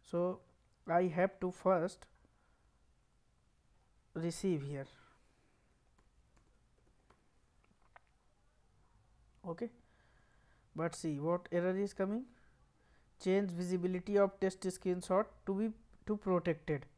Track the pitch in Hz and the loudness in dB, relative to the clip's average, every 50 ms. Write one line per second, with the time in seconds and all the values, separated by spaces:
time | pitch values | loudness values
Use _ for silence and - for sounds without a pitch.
0 | _ - - 170 175 180 185 185 - - - _ _ _ _ _ _ - 170 175 | _ -4 -2 0 0 0 -2 -6 -12 -20 -20 _ _ _ _ _ _ 2 4 4
1 | 185 180 156 180 180 196 - - 190 180 180 - - 185 190 175 160 190 - - | 4 4 2 2 0 0 0 -4 -4 -4 -4 0 2 4 4 4 2 -2 -4 -10
2 | - _ - - _ _ _ _ _ _ _ _ _ _ _ _ _ _ _ _ | -20 _ -20 -20 _ _ _ _ _ _ _ _ _ _ _ _ _ _ _ _
3 | _ _ _ _ _ _ _ _ _ _ _ _ _ _ _ _ _ _ _ _ | _ _ _ _ _ _ _ _ _ _ _ _ _ _ _ _ _ _ _ _
4 | _ _ _ 170 165 170 170 - - 196 175 147 139 139 143 139 135 - - - | _ _ _ -4 -4 -4 -4 -2 0 0 0 0 -2 -6 -8 -8 -8 -10 -16 -20
5 | - - - _ _ _ _ _ _ _ _ _ _ _ _ _ _ _ _ _ | -20 -20 -20 _ _ _ _ _ _ _ _ _ _ _ _ _ _ _ _ _
6 | _ _ _ _ _ _ _ - _ _ _ _ _ _ _ _ _ _ _ _ | _ _ _ _ _ _ _ -20 _ _ _ _ _ _ _ _ _ _ _ _
7 | _ _ - _ _ _ _ _ _ _ _ _ _ _ _ _ - _ _ - | _ _ -20 _ _ _ _ _ _ _ _ _ _ _ _ _ -20 _ _ -20
8 | _ _ _ _ _ _ _ _ _ _ _ _ _ _ _ _ _ _ _ - | _ _ _ _ _ _ _ _ _ _ _ _ _ _ _ _ _ _ _ -20
9 | _ _ - _ - - _ _ - 180 165 - 233 233 - - - _ _ _ | _ _ -20 _ -20 -20 _ _ -8 -8 -6 -6 -6 -8 -8 -16 -20 _ _ _
10 | _ - _ - - _ _ - _ _ - _ _ _ - 151 160 170 - - | _ -20 _ -20 -20 _ _ -20 _ _ -20 _ _ _ -6 -4 -4 -4 -4 -4
11 | - 156 151 139 147 165 175 175 180 - 170 175 175 185 185 190 202 196 - - | -4 -4 -2 0 0 0 0 0 -2 -2 -2 0 2 2 0 0 -2 -4 -2 -2
12 | 196 190 208 233 262 - - - - - - _ _ _ _ _ _ _ - - | -2 -2 -2 -4 -6 -8 -18 -20 -20 -20 -20 _ _ _ _ _ _ _ -20 -20
13 | _ _ _ _ - 185 190 196 202 190 175 170 180 175 185 180 175 185 185 180 | _ _ _ _ 0 2 2 2 2 0 -2 -4 -2 -2 0 0 0 0 -2 -2
14 | 185 208 202 202 202 190 196 - 196 190 185 - - 185 180 - - 185 180 180 | -2 2 4 4 4 4 4 0 0 0 0 -2 -6 -6 -6 -2 -2 -2 -2 -2
15 | 180 - 185 190 220 - - - - - 196 196 220 226 220 - - - - - | 0 2 2 2 2 0 -6 -10 -4 -2 0 0 0 -2 -4 -8 -18 -20 -20 -14
16 | - - 214 208 - 196 185 175 170 180 160 156 - - 151 139 - - - | -4 -4 -4 -2 0 2 2 2 2 0 -2 -2 -2 -4 -4 -4 -4 -12 -20